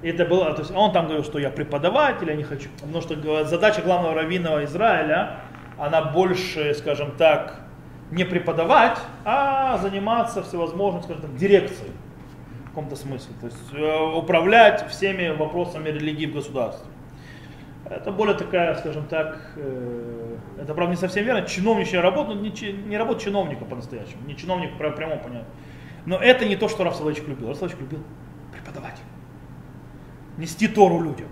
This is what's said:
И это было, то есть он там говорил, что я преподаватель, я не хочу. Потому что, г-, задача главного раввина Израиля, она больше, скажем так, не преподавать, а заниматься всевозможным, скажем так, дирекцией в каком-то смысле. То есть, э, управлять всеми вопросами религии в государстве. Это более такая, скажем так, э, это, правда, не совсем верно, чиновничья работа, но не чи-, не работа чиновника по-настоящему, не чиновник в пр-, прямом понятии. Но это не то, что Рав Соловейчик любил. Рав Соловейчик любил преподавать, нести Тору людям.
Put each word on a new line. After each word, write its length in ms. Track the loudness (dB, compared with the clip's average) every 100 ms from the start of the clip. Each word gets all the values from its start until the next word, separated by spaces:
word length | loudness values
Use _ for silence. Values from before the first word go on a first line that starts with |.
И 60 | -4
это 140 | 2
было, 300 | 4 4 4
то 60 | 0
есть 120 | -2
он 200 | 2 4
там 140 | 4 2
говорил, 180 | 0
что 160 | -2 -2
я 100 | -2
преподаватель, 760 | -2 -4 0 2 4 4 2 -2
я 80 | -4
не 80 |
хочу. 240 | -4 -8 -10 -12
Потому 200 | -8 -6
что, 160 | -4 -6
г-, 280 | 0 0 2
задача 360 | 4 4 4
главного 320 | 2 4 4
раввина 480 | 0 0 0 0 0
Израиля, 800 | 0 2 4 4 4 2 0 -4 -12 -16 -16 -6
она 260 | 2 2
больше, 720 | 2 2 2 2 -2 -2 0
скажем 360 | 0 -2 -2 -4 4
так, 380 | 6 6 0 -10 -16 -18 -18 -18 -6
не 100 | -2
преподавать, 760 | 2 0 0 0 6 8 8 4 -6 -8
а 520 | 0 2 4 2 2 2
заниматься 640 | 0 -2 0 2 2 -2
всевозможным, 580 | -6 -4 -4 0 0 0
скажем 200 | -6 -10
так, 120 | -8
дирекцией 560 | 0 6 6 6 -6 -10 -12 -16 -16 -18 -18 -16 -16 -12
в 20 |
каком-то 260 | -10 -8
смысле. 400 | -8 -8 -10 -10 -12
То 60 | -12
есть, 280 | -12 -12
э, 420 | -2 0 2 2 0
управлять 720 | 4 4 8 10 10 8 -2
всеми 420 | -2 -2 0 -2
вопросами 580 | 0 -2 0 -2 -4 -4
религии 380 | -2 -2 -2 -4
в 80 |
государстве. 520 | -4 -4 -2 -2 -4 -14 -18 -18 -18 -18 -18 -16 -16 -16 -16 -12
Это 220 | -8 -6
более 220 | 0 2
такая, 400 | 2 2 2 2
скажем 320 | 0 -4 -6 -4
так, 320 | -2 -2 -4 -14 -10
э, 800 | -8 -6 -6 -8 -8 -10 -10 -12 -12 -12
это, 140 | -6
правда, 160 | -2 0
не 100 | 0
совсем 240 | 0 0
верно, 220 | 2 0 0
чиновничья 560 | 0 2 4 2 4
работа, 320 | 4 4 -2
но 60 | -4
не 100 | -6
чи-, 200 | -6 -8
не 260 | -8 -4 -2
работа 260 | 0 -2
чиновника 400 | 0 0 0 -4
по-настоящему, 640 | -8 -10 -10 -12 -12 -12 -12
не 100 | -10
чиновник 380 | -4 -2 -2
в 20 | -4
пр-, 140 | -4
прямом 300 | -4 -6 -6
понятии. 260 | -6 -12 -12 -16 -18 -18 -16 -14
Но 140 | -4 2
это 260 | 6 6
не 120 | 4 2
то, 120 | 0
что 160 | 0
Рав 100 | 0
Соловейчик 320 | 0 -2 -2 -6
любил. 200 | -8 -6
Рав 80 | -6
Соловейчик 240 | -6 -6
любил 200 | -10 -10 -12 -16 -16 -16 -16
преподавать, 480 | -16 -14 -14 -14 -14 -16 -18 -18 -18 -18 -18 -18 -18 -18 -18 -18 -18 -16 -10
нести 320 | -10 0 2
Тору 320 | 8 8 8
людям. 280 | 0 -4 -10